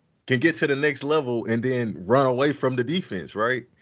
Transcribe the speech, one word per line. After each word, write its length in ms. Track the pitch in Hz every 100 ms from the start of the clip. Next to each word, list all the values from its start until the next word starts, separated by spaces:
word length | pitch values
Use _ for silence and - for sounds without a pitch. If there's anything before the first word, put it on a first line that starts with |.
| _ _ -
can 140 | 127
get 160 | 165 160
to 100 | 151
the 80 | 135
next 280 | 151 139
level 400 | 139 156 127 117 107
and 160 | 117
then 400 | 127 123 113 80 90
run 200 | 135 131
away 260 | 127 147
from 240 | 143 131 127
the 80 |
defense, 500 | 123 180 - 95 78 101
right? 280 | 117 123 - _